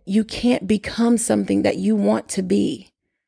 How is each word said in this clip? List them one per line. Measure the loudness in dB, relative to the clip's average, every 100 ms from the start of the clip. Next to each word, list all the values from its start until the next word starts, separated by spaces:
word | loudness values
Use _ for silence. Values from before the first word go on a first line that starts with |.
| -2
you | -2
can't | -2 -2 0 0 0
become | -2 -2 0 2 2
something | 0 0 0 0
that | 0 0
you | 0 2
want | 2 0 -2
to | -6
be, | 0 0 0 -4 -12 _ _ _